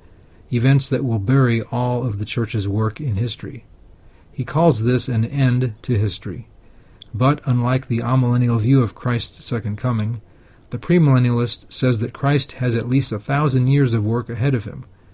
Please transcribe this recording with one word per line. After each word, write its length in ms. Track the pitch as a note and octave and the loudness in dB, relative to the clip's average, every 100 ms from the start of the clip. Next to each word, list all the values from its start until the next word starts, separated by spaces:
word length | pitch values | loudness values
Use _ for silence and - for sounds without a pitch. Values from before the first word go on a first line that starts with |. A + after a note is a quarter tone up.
| - - - - - | -20 -20 -20 -20 -4
events 380 | A#2+ C3 C#3 - | 0 4 4 2
that 140 | B2+ | -2
will 160 | C3+ A2+ | 0 0
bury 420 | F#2+ C3+ B2+ A#2 | 2 4 4 2
all 440 | - A#2+ B2 B2 B2 | -2 -4 -2 -2 -2
of 120 | G2+ | -4
the 80 | G#2 | -4
church's 420 | - A2 A2 G2+ | -4 -2 -2 -2
work 320 | G2+ A2 G#2+ | 0 -2 -2
in 160 | D3 G2 | -4 -2
history. 500 | A#2+ - - A#2+ - - - - - - - | -2 -6 -12 -14 -18 -20 -20 -20 -20 -20 -14
He 120 | - | -10
calls 400 | A#2+ D#3 E3+ G#2+ | -4 2 2 2
this 240 | A2+ B2 B2+ | 2 0 0
an 180 | A#2 A2+ | -2 0
end 500 | C#3 C3 B2 B2+ G#2+ | 0 2 2 -2 -4
to 140 | - A2+ | -4 0
history. 500 | G#2 - G#2 F2 - - - - - - - | -2 -4 -10 -10 -14 -20 -20 -20 -20 -20 -10
But 280 | G2+ C3 D3 - | 0 0 0 -2
unlike 420 | B2 A#2+ C3 - | 0 0 -2 -2
the 120 | A#2 | -4
amillennial 600 | A#2 C3 B2 B2 A#2+ A#2 | 0 2 2 2 2 2
view 220 | A2+ C3+ | 4 4
of 140 | A2+ - | 2 -2
Christ's 480 | B2 A#2+ - - | -4 -2 -4 -12
second 340 | - A#2+ G#2 G#2 | -8 -6 -6 -4
coming, 440 | B2+ A2+ G#2+ A#2 - - - _ - | -2 -2 -2 -6 -12 -20 -20 _ -12
the 80 | - | -8
premillennialist 920 | - F3 D3+ B2+ B2 A#2+ A#2+ - - | 0 4 4 4 4 2 -2 -6 -10
says 280 | - B2+ A#2 | -2 0 0
that 140 | B2 | -2
Christ 400 | - C#3 C#3+ - | -2 0 0 -2
has 220 | - B2+ A#2 | -4 -2 -2
at 120 | A2 | 0
least 240 | C3+ - | 0 0
a 80 | G#2 | -6
thousand 480 | - C#3 D3+ B2+ B2+ | -4 0 2 2 4
years 260 | C#3+ C3 | 4 4
of 120 | A2+ G#2 | 2 0
work 240 | A#2 A#2 | -2 -4
ahead 260 | A2+ C#3 B2 | -2 0 0
of 100 | G#2+ | -4
him. 200 | C3 - - - | -12 -16 -20 -20